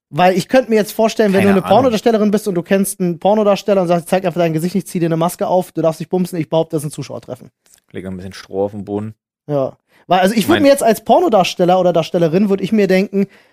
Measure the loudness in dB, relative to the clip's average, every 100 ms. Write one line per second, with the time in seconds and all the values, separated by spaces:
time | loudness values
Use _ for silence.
0 | _ 2 2 2 2 0 2 0 0 -2
1 | -2 2 2 2 2 2 2 2 4 2
2 | 0 2 2 0 -2 -4 -2 0 0 -2
3 | -4 -2 0 2 2 0 0 0 2 -2
4 | 0 -2 -2 -2 -2 0 -2 -4 -4 -4
5 | -2 0 -2 -2 -2 -2 -2 -2 -2 -2
6 | -4 -4 -4 -4 -2 -2 -2 -4 -6 -10
7 | -12 -14 -14 -16 -16 _ _ _ _ -14
8 | -12 -12 -12 -16 -10 -6 -4 -6 -8 -8
9 | -8 -14 _ _ -6 -4 -4 -8 _ _
10 | -2 0 2 0 0 2 4 4 2 0
11 | 2 2 4 2 2 0 2 2 2 0
12 | -2 0 0 2 0 -2 -2 0 2 2
13 | 0 -2 -4 _ _